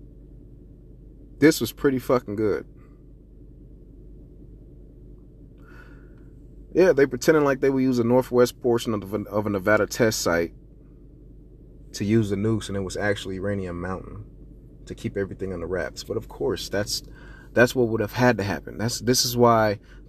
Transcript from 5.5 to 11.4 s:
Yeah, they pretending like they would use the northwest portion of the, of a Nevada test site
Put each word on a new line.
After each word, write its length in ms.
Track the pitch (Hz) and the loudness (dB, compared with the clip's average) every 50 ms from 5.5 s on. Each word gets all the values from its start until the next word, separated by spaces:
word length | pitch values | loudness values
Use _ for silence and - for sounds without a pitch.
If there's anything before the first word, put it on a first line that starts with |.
| - - - - - - - - - - - - - - - - - - - - - - - - 120 | -20 -20 -20 -20 -20 -20 -20 -20 -20 -20 -20 -20 -20 -20 -20 -20 -20 -20 -20 -20 -20 -20 -20 -2 2
Yeah, 180 | 147 185 180 | 4 6 6
they 140 | 143 135 143 | 6 6 4
pretending 380 | 131 127 120 - 170 160 151 147 | 2 2 2 2 4 4 6 4
like 160 | 139 135 135 | 2 2 2
they 100 | 139 139 | 2 0
would 120 | 135 135 | 2 2
use 140 | 127 131 127 | 2 2 2
the 80 | 120 117 | 2 2
northwest 560 | 117 123 127 123 - 123 123 123 120 - - | 4 4 2 2 2 4 4 4 4 2 -2
portion 320 | - 120 117 117 - 123 | 0 0 0 2 0 -2
of 180 | 110 104 98 95 | -4 -6 -6 -6
the, 100 | 104 104 98 - | -6 -6 -6 -4
of 160 | 98 107 104 | -4 -4 -2
a 40 | 107 | -2
Nevada 360 | 101 95 90 104 107 104 101 | -2 -2 2 2 2 2 2
test 340 | - - - 120 110 107 - | 0 0 2 2 2 2 0
site 320 | - 95 85 85 85 82 - - - - - - - - - - - - - - - - - - | -2 0 0 0 0 -2 -6 -14 -20 -20 -20 -20 -20 -20 -20 -20 -20 -20 -20 -20 -20 -20 -20 -20